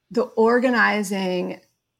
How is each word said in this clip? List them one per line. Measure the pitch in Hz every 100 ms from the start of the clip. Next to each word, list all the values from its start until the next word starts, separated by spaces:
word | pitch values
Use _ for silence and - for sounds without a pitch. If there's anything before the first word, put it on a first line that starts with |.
| -
the | 214
organizing | - - 226 247 254 233 202 208 190 196 185 180 185 - _ _ _